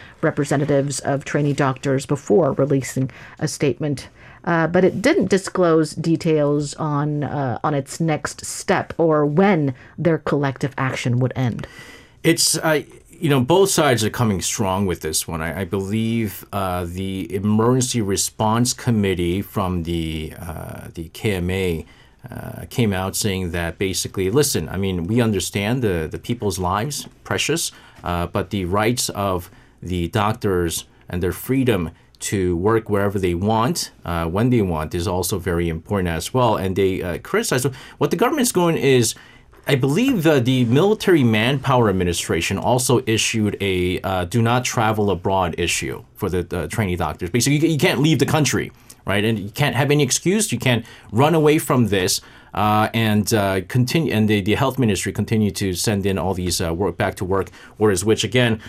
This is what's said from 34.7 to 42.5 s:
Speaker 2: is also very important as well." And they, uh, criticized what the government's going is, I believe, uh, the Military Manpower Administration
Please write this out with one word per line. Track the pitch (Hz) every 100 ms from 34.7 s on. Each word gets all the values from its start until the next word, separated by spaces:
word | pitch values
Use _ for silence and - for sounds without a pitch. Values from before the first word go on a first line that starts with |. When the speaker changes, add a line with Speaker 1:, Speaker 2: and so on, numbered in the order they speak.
| 78 78
Speaker 2:
is | 87 92
also | 90 90 98
very | 92 85 85
important | 80 - 101 87
as | 80 -
well." | 127 120 85
And | 95 95
they, | 95 95
uh, | 90 80
criticized | - 202 226 127 135 - - -
what | 143
the | 175
government's | 240 302 -
going | 180 170 165
is, | 139 127 110 - - - - - -
I | 135
believe, | 135 156 269 220 160
uh, | 143
the | 117 131 117
Military | 135 196 214 - 170
Manpower | 120 110 120 139 127 127 110
Administration | 95 90 85 - 85 -